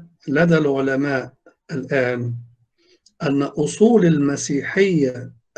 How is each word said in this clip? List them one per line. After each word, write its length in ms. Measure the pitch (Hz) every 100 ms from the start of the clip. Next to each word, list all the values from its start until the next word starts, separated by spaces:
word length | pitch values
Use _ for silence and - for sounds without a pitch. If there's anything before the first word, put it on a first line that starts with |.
| - _ -
لدى 300 | 139 170 160
العلماء 800 | 147 135 135 135 143 135 127 - _ _ _
الآن 680 | 143 127 143 123 123 120 120 - _ _ _ _ _ _ _
أن 200 | 156 139
أصول 640 | 143 - 147 - 220 226 175
المسيحية 1300 | 151 139 139 - 139 123 185 196 165 131 123 120 - _